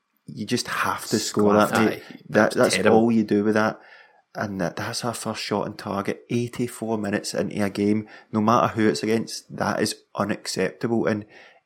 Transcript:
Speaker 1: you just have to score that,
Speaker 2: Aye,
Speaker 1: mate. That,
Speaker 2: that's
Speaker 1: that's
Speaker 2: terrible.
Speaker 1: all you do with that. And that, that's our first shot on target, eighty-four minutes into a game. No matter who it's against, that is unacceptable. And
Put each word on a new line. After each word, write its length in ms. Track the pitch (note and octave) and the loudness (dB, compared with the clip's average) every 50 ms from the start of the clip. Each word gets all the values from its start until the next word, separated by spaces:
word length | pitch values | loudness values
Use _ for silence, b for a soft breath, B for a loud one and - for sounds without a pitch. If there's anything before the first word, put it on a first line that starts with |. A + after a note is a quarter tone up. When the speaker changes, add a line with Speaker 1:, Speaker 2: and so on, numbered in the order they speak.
| _ _ _ _ _ | _ _ _ _ _
Speaker 1:
you 200 | - D2+ - G#2+ | -14 -12 -10 -6
just 220 | G#2 A#2+ A#2 - - | -4 -4 -4 -4 -4
have 380 | - - - G2 F2+ - - | -4 -2 -2 -2 -4 -4 -4
to 120 | - - G#2+ | -2 -2 -2
score 340 | - - - G#2+ G#2 G#2 G#2 | 0 0 0 2 4 6 6
that, 200 | G#2+ G#2+ - A#2 | 6 4 4 4
Speaker 2:
Aye, 100 | G#2 G#2+ | 2 2
Speaker 1:
mate. 180 | G#2 - - - - | 2 0 -2 -10 -16
That, 120 | - - - - | -20 -20 -8 0
Speaker 2:
that's 260 | - G#2+ A2 G#2+ - | 4 4 4 4 4
Speaker 1:
that's 180 | G#2+ B2 - - | 2 2 2 4
Speaker 2:
terrible. 200 | F#2+ F#2+ G#2+ A2 A2 | 4 4 6 6 6
Speaker 1:
all 140 | A2+ A#2 | 6 4
you 120 | A2+ A2+ G#2+ | 4 2 2
do 200 | G#2+ G#2+ G#2 G#2 | 2 2 2 2
with 100 | G#2+ G#2+ | 2 2
that. 260 | G#2+ G#2+ A2 - - B B B B B B B B B B - | 2 2 0 -2 -6 B B B B B B B B B B -10
And 260 | E3+ A2 G#2 G2 F#2+ | -8 -8 -6 -4 -4
that, 140 | F2 E2+ - | -4 -4 -4
that's 280 | - G#2+ A#2 A#2 - - | -6 -8 -8 -6 -6 -6
our 80 | A#2+ | -6
first 300 | A2+ - - A2+ G#2+ - | -6 -6 -6 -8 -8 -8
shot 240 | - - A2 G2+ - | -6 -4 -2 -2 -2
on 100 | G2+ G#2 | -4 -8
target, 480 | - - G#2+ G2 G2 G2+ A2+ A2+ - - - | -10 -8 -6 -4 -4 -4 -4 -6 -8 -6 -4
eighty-four 640 | B2 A#2+ A#2+ A#2 - - B2 A#2+ - - A2+ A2 A2+ | -4 -4 -4 -4 -4 -4 -6 -6 -6 -8 -6 -4 -4
minutes 380 | G#2+ G#2 G2+ G2 - - - - | -4 -2 -2 -2 -4 -4 -4 -4
into 280 | - G2+ G2 - G2+ | -2 -2 -2 -2 -2
a 60 | G#2 G2 | -2 -2
game. 400 | G2 G2+ G2+ G#2 G#2+ A2 G#2+ B B B B B | 0 2 2 2 2 0 -2 B B B B B
No 80 | - A2 | -2 0
matter 280 | G#2+ A2 A#2 A#2 - - | 2 4 4 4 2 2
who 200 | F#2+ A2 A2 A2 | 0 2 2 2
it's 140 | G#2+ - | 2 0
against, 520 | - G#2+ A2+ A2+ A2 - - - - - - | 0 0 0 0 -2 -4 -10 -14 -14 -10 -6
that 280 | G2+ F#2+ F#2+ G2+ - | -4 -2 -2 0 0
is 120 | G2+ G#2+ - - _ _ - | -2 -2 -4 -6 _ _ -6
unacceptable. 920 | - G#2 G2+ G2+ - - - - - F#2+ - - - - A#2 A#2 A2+ - | -4 -4 -2 -4 -6 -8 -6 -4 -2 -2 -2 -4 -4 -4 -2 0 0 0
And 200 | F#2 A2 G#2 G#2+ B B B B B B B B | 0 -2 -4 -6 B B B B B B B B